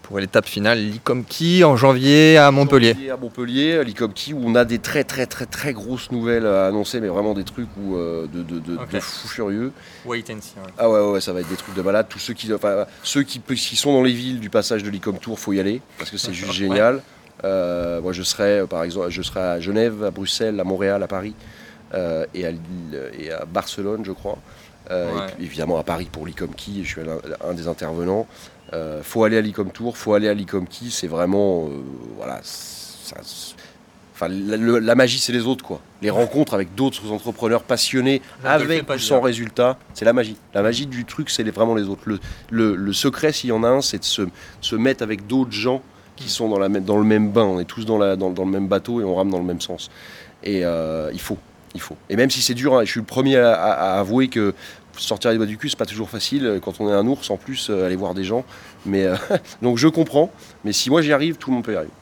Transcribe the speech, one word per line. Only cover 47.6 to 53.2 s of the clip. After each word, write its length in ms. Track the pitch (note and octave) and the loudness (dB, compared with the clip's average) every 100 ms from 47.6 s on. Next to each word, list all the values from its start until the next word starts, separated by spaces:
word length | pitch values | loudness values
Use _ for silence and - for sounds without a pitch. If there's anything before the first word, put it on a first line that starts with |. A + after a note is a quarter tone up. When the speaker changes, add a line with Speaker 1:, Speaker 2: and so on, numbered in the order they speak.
Speaker 2:
tous 200 | F2 - | -4 -6
dans 120 | A2 A2 | -2 2
la, 180 | G2 | 2
dans, 160 | F#2+ F#2+ | 2 -2
dans 140 | F2+ | -2
le 60 | F#2+ | -2
même 160 | G2 G2 | -2 0
bateau 320 | G2 F2+ A#2 | 0 0 -2
et 40 | |
on 120 | G2 | 0
rame 140 | F2+ G2 | 0 0
dans 100 | F#2 | 0
le 60 | |
même 160 | F2+ F2 | -2 -4
sens. 280 | - F2 - - - - - - | -8 -10 -12 -18 -20 -20 -20 -12
Et, 220 | - G2 | -4 -2
euh, 440 | F2 E2 D#2+ D#2+ D#2 | 0 -2 -2 -4 -6
il 80 | F#2 | -8
faut, 160 | - G2 - - - | -8 -10 -10 -20 -18
il 60 | - | -16
faut. 140 | - D2+ - | -14 -16 -4
Et 60 | |
même 140 | G2+ C3+ | 2 2
si 120 | C3 | 2
c'est 120 | A#2+ | -2
dur, 200 | A#2+ C3+ | 0 4
hein, 80 | B2+ | 4
je 60 | G#2+ | 4
suis 80 | A#2 | -2
le 60 | |
premier 320 | G#2+ B2+ | -4 0